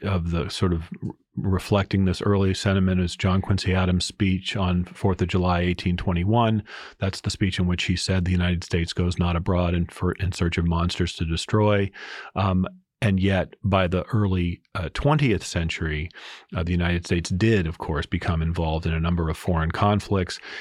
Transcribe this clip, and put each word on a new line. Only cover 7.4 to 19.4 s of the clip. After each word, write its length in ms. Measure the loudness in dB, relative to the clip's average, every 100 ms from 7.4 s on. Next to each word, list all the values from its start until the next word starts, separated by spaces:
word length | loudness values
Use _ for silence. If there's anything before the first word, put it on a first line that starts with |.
| 0 2
in 80 | 0
which 160 | 0
he 120 | 0 -2
said, 300 | 0 0 2
"The 60 |
United 320 | 2 2 0
States 300 | -2 -2 -2
goes 260 | 0 -2 0
not 160 | 0 0
abroad 380 | 0 2 2
in, 120 | 0 -2
for, 260 | -2 -2
in 180 | 0 -4
search 260 | 0 0 0
of 80 | 0
monsters 480 | 2 0 0 -4
to 120 | -2 -4
destroy." 680 | -4 0 2 4 4 0 -4 -16 -16 -10 -2
Um, 320 | 0 2 0 -4 _ _
and 180 | 0 2
yet, 380 | 4 2 0 -4
by 260 | 0 2 2
the 160 | 0 0
early, 480 | 0 2 2 0 -4 _ -8
uh, 120 | -6
twentieth 500 | -2 2 2 2 0
century, 680 | -2 -4 -4 -4 -4 -4 -6 -12 -18 -20 -10 -4
uh, 80 |
the 80 | 0
United 340 | 0 2 0 0
States 240 | -2 0
did, 360 | 2 4 4 0
of 100 | -4
course, 280 | -4 -4 -4
become 360 | -4 0 0
involved 440 | 0 0 -2 -2 -2
in 80 |
a 60 | 0
number 280 | 0 0 0
of 80 |
foreign 360 | -2